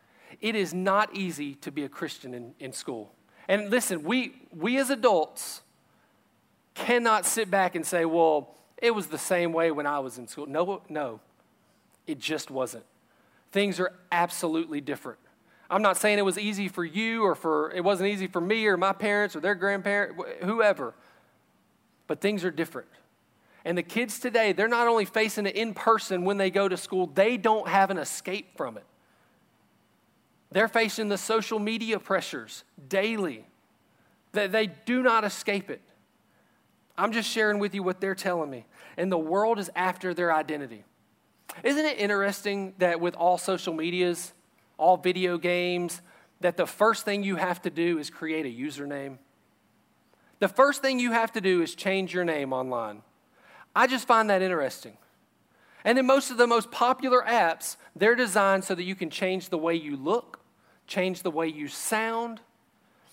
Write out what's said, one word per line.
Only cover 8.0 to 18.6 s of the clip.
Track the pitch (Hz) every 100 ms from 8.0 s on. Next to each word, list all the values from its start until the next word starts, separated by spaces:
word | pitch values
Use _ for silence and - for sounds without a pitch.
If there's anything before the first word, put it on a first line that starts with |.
"Well, | 165 170 160 147 139 - _ -
it | 233
was | 214 147
the | 151
same | - 180 170
way | 165 165
when | 147 147
I | 147
was | 131 123
in | 117
school." | 147 147
No, | 147 180 190 -
no, | 151 131 110 _ _ _ _ _ _ _ _ -
it | 135
just | - 151 -
wasn't. | 131 123 113 - _ _ _ _ _ _
Things | 196 202 175
are | 180 - -
absolutely | 170 175 - 165 165 160 147
different. | 143 135 127 - _ _ _ _ -
I'm | 196
not | 208 180
saying | 214 208
it |
was | 196 185
easy | 208 196 185
for | 180
you | 165 185 226 226
or | 196
for, | 160 160 151 156
it | 180
wasn't | 180 185 196
easy | 202 185
for | 175
me | 180 220